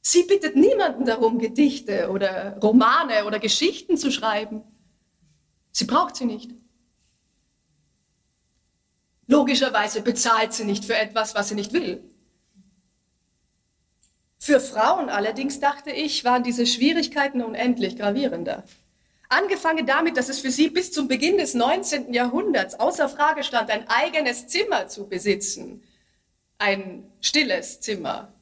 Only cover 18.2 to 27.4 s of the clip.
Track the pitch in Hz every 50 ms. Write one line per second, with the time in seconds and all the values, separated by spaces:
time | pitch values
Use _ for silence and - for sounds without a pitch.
18.2 | 277 247 170 170 170 - - 196 - - - _ _ _ _ _ _ _ _ _
19.2 | _ _ 254 294 392 392 392 - - 320 320 320 262 262 269 302 320 330 - 254
20.2 | 247 262 269 - - 262 247 269 311 302 320 359 359 - - 302 294 - 262 226
21.2 | 269 339 392 392 311 - - 240 233 262 320 381 392 - 294 277 247 - 240 240
22.2 | 247 247 247 330 415 415 285 214 190 185 - - 226 320 - - 294 269 - -
23.2 | 294 311 311 302 277 - - 233 220 233 214 214 214 - 226 254 302 349 339 311
24.2 | 294 254 240 240 - - - 359 440 453 339 220 185 - - 214 202 - 190 180
25.2 | 196 208 185 - - - - - - - - - _ _ _ _ _ _ _ _
26.2 | _ _ _ _ _ _ _ _ 208 202 196 196 190 190 180 - - - _ _
27.2 | - - - 302